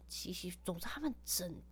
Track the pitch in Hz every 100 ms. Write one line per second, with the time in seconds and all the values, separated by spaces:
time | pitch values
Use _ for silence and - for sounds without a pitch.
0 | - - 185 180 180 - - 170 208 285
1 | 302 - - - 175 - -